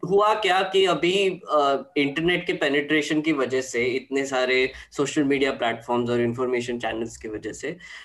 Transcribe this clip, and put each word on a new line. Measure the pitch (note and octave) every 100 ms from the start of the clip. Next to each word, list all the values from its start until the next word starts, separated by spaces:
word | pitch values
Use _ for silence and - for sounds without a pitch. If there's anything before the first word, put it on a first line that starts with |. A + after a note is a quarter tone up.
| E3+
हुआ | G3 G#3
क्या | G#3+ F#3+ F#3
कि | F#3+ F#3+ F#3
अभी, | D#3 E3+ G3 F#3+ E3+ -
अ, | D3+ C#3 C3+ C3+ D3
इंटरनेट | C#3 D3 E3 F3 F3+
के |
पेनिट्रेशन | E3 D3 C#3+ C#3+ D#3 D3+ D#3
की | D#3
वजह | C#3+ A#2+ C3
से, | B2+ A#2 B2
इतने | C3 - C3+ C3+
सारे | C3 B2+ C3 B2+ - -
सोशल | - C#3 D#3
मीडिया | C#3 C#3 C3+
प्लेटफॉर्म्स | A#2+ A#2 A#2 - A#2+ A#2+
और | A#2+
इन्फॉर्मेशन | A#2+ A#2+ B2+ B2 A#2+ A#2+
चैनल्स | A2+ A2+ A2+ -
की | A2
वजह | G#2 G#2+
से, | - C3+ E3+ - -